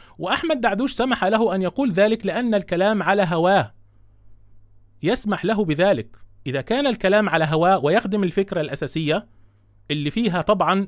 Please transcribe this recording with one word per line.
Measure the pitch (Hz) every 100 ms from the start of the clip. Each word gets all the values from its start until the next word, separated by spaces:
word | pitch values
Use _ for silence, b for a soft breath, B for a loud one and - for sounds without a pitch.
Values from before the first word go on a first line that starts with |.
| b -
وأحمد | 170 247 330 294
دعدوش | 226 196 262
سمح | - 254 240
له | 190 214 190 190
أن |
يقول | 180 - 277
ذلك | 175 208 220 208
لأن | 175 247 208
الكلام | - 175 196 214
على | 165 202 185
هواه | 170 175 196 117 - - - - - - - - - - - - -
يسمح | 156 226 208 190 180
له | 214 190
بذلك. | 147 190 156 107 - - - -
إذا | 135
كان | - 240 285
الكلام | 226 190 208 208
على | 160 156
هواه | 160 175 190 143
ويخدم | 196 208 208
الفكرة | 185 180 196 180
الأساسية | 151 143 139 160 151 165 - - - _ _ _ -
اللي | 151 147
فيها | 220 233 175
طبعًا | 160 208 160 190